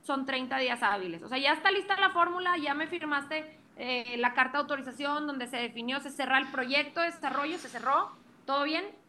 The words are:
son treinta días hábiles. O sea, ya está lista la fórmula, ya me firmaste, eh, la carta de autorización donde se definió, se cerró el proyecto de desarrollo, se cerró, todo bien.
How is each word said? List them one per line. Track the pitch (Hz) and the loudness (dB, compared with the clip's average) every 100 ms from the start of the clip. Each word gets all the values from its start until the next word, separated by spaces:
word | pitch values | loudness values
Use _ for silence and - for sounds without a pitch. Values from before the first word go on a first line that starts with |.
son | - 277 269 | -2 -2 0
treinta | 262 254 269 | -4 -2 0
días | 254 240 | 0 2
hábiles. | 214 202 185 170 | 2 2 -2 -8
O | 214 | -4
sea, | 254 | 0
ya | 277 | 2
está | 311 349 | 4 4
lista | 392 392 381 | 2 2 4
la | 381 | 4
fórmula, | 349 339 359 359 359 | 6 4 2 0 0
ya | 294 | 0
me | 285 311 | -2 -2
firmaste, | 349 302 285 277 311 311 - - - | -4 -2 -2 -2 -6 -6 -16 -20 -10
eh, | 247 247 233 240 | -4 -4 -2 0
la | 240 | 2
carta | 240 254 285 | 4 2 2
de | |
autorización | 285 277 262 247 285 294 302 | -2 -4 -6 -4 -2 0 -2
donde | 277 247 | -4 -6
se | 247 | -4
definió, | 240 233 233 269 | -6 -6 -4 -4
se | 285 | -6
cerró | 277 262 262 | -4 2 2
el | - | 2
proyecto | 269 247 285 294 - | -4 0 0 0 0
de | 339 | -2
desarrollo, | 330 285 254 294 339 | -2 -4 -2 -2 -4
se | - | -8
cerró, | 240 233 294 403 - - - - | -4 2 2 2 -6 -20 -16 -2
todo | 277 | 0
bien. | 285 320 403 - | 0 -2 -4 -12